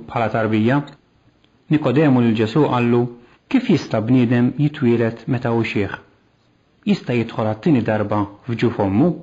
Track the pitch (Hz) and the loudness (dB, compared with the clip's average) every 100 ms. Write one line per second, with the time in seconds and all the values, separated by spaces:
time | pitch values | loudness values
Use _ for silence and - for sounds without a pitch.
0 | - 120 110 117 110 110 113 143 147 - | -6 -4 -2 -2 0 0 2 0 -2 -12
1 | _ _ _ _ _ _ - 151 135 131 | _ _ _ _ _ _ -2 -2 0 2
2 | 151 127 117 110 110 156 139 123 120 120 | 4 4 2 2 0 2 0 2 2 2
3 | 120 - - _ - 262 - 160 - 113 | 0 -6 -20 _ -4 -2 0 0 0 -4
4 | 110 127 117 120 123 151 147 - 120 117 | 2 2 2 2 0 0 -2 0 0 2
5 | 113 117 - 120 120 117 110 110 98 - | 0 -4 -6 -4 -2 -2 -2 -4 -4 -8
6 | - _ _ _ _ _ _ _ 208 196 | -18 _ _ _ _ _ _ _ -4 -2
7 | - 123 113 - 107 110 180 131 110 107 | -2 -2 -2 -2 -4 -2 0 2 2 -2
8 | 104 104 101 - - 113 120 113 98 98 | 0 -2 -4 -8 -10 -2 -2 0 0 2
9 | 175 - | 0 -2